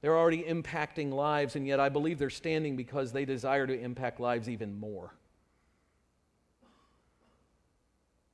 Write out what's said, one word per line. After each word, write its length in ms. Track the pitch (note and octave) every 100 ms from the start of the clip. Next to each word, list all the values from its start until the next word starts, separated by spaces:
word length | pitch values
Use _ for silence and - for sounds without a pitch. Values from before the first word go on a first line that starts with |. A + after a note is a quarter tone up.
They're 160 | D3 E3
already 260 | E3 E3
impacting 680 | E3 E3 D#3 E3 D3+ - C#3+
lives, 420 | C3+ D3 D3 C#3+ D3+
and 100 | C#3
yet 140 | C#3
I 100 | C#3
believe 300 | C#3+ D#3 E3+
they're 100 | C#3
standing 460 | - E3 D#3+ D#3 C3
because 380 | A#2+ C#3+ C3
they 100 | C3
desire 420 | C3+ C3+ C3 C#3 C3
to 140 | C3
impact 400 | B2 B2 B2+ -
lives 300 | A#2+ A#2+ A2+
even 280 | A2+ G#2+ G2+
more. 360 | G#2+ G2+ F2+ - _ _ _ _ _ _ _ _ _ _ _ _ _ _ _ _ _ _ _ _ _ _ _ _ _ _ _ _ _ _ _